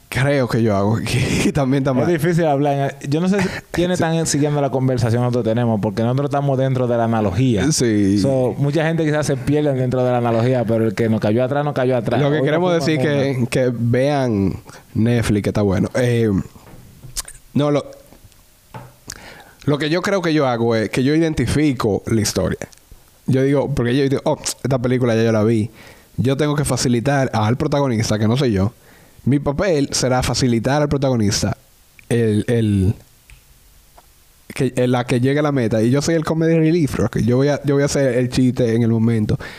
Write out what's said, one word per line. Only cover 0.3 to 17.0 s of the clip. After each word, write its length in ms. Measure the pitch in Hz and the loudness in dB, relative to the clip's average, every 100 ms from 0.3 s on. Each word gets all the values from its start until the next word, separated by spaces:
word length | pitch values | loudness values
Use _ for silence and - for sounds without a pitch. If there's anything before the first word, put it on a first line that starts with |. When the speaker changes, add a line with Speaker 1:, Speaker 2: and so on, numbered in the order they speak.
| 143 120 | 0 0
Speaker 1:
que 140 | 120 | 0
yo 120 | 113 98 | 2 2
hago, 200 | 101 113 - 123 | 0 0 -2 -2
<laughs> 220 | - 180 | 0 0
que 80 | 208 | 0
también 300 | 151 131 139 | 0 0 0
está 100 | 135 | 0
mal. 180 | 123 170 | 0 0
Speaker 2:
Es 120 | 165 | 0
difícil 240 | 165 170 160 | 0 0 2
hablar. 500 | 139 147 139 139 - 143 | 2 0 0 -2 -6 -4
Yo 140 | 151 | -2
no 80 | 185 | 0
sé 140 | 202 | 0
si 60 | 185 - | -2 -6
Speaker 1:
<laughs> 100 | - | -8
Speaker 2:
quiénes 280 | 165 180 175 | -4 -2 0
Speaker 1:
Sí. 60 | |
Speaker 2:
están 220 | 165 165 156 | 0 -2 -2
siguiendo 340 | 143 147 147 | 0 0 0
la 80 | 139 | -2
conversación 500 | 131 131 127 117 120 | 0 0 0 0 0
que 40 | 123 | 0
nosotros 180 | 120 | 0
tenemos, 340 | 110 113 120 107 | 0 0 0 0
porque 220 | 107 98 | -2 -2
nosotros 260 | 113 131 143 | 0 0 -2
estamos 280 | 143 143 131 | -2 0 0
dentro 300 | 135 127 123 | 0 0 0
de 100 | 120 | 0
la 80 | |
analogía. 680 | 113 113 104 90 131 104 135 | 0 0 0 0 0 2 0
Speaker 1:
Sí. 480 | 160 120 104 98 101 | 0 2 2 2 2
Speaker 2:
So, 360 | 135 131 123 - | 2 2 0 0
mucha 300 | 143 156 156 | -2 0 0
gente 180 | 165 | 0
quizás 220 | 151 151 147 | 0 0 -2
se 100 | 135 | -2
pierde 380 | 123 147 151 | 0 0 0
dentro 280 | 131 127 127 | 0 0 0
de 80 | 127 | 0
la 80 | 123 | 0
analogía, 460 | 120 113 123 127 | 0 0 2 0
pero 220 | 110 113 113 | 0 0 0
el 80 | |
que 140 | 98 113 | 0 0
nos 100 | 110 | 0
cayó 240 | 104 113 | 0 0
atrás, 200 | 127 143 147 | 0 -2 -2
nos 80 | |
cayó 220 | 139 127 123 | -2 0 0
atrás. 220 | 113 120 | 0 0
Speaker 1:
Lo 100 | 143 | 0
que 80 | 151 | 0
Speaker 2:
Hoy 60 | |
Speaker 1:
queremos 280 | 135 156 180 | 0 0 0
Speaker 2:
nos 120 | 170 | 0
Speaker 1:
decir 140 | 165 151 | 0 0
Speaker 2:
fuimos 140 | 147 143 | 0 0
Speaker 1:
que, 80 | 139 | 0
Speaker 2:
en 60 | 127 | -2
una. 80 | 117 | -2
Speaker 1:
que 260 | 139 127 117 | 0 0 0
vean 760 | 117 123 139 143 127 104 98 - - - - | 0 0 2 0 0 0 0 -2 -10 -20 -8
Netflix, 480 | - 117 120 110 104 | -2 0 2 2 0
que 80 | 98 | 0
está 100 | 107 | 0
bueno. 280 | 101 90 - | 0 0 0
Eh, 360 | - 120 117 113 95 - - - - - - | 0 0 2 2 0 -2 -12 -20 -20 -20 -20